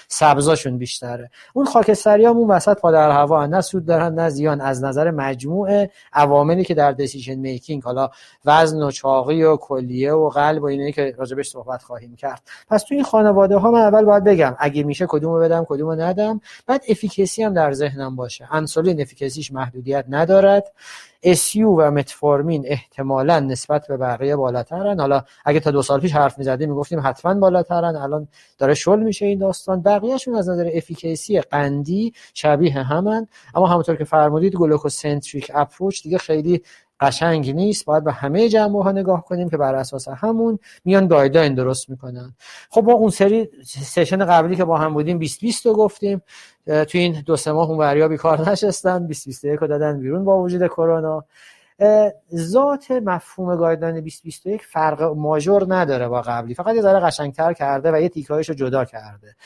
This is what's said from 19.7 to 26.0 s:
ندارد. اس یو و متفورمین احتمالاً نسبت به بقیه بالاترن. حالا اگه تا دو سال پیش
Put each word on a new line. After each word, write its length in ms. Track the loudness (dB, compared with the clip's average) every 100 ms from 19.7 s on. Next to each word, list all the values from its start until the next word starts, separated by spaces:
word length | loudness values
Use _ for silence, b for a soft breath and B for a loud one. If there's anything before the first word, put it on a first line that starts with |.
| -10 -6 -4 -2
ندارد. 640 | -2 4 6 6 4 0 _ B B B B
اس 320 | 2 2 2 0
یو 140 | 2
و 220 | 4 4
متفورمین 720 | 2 -4 -2 0 2 0 -4 -4
احتمالاً 720 | -6 -8 -10 -4 -2 2 2
نسبت 480 | 2 -6 -4 -4 -4
به 100 | -6
بقیه 380 | -4 -4 -2 -2
بالاترن. 640 | -2 -4 -6 -6 -4 -2
حالا 240 | 0 0 -2 b -2
اگه 140 | 0
تا 120 | 0
دو 100 | -2
سال 180 | 0
پیش 140 | 0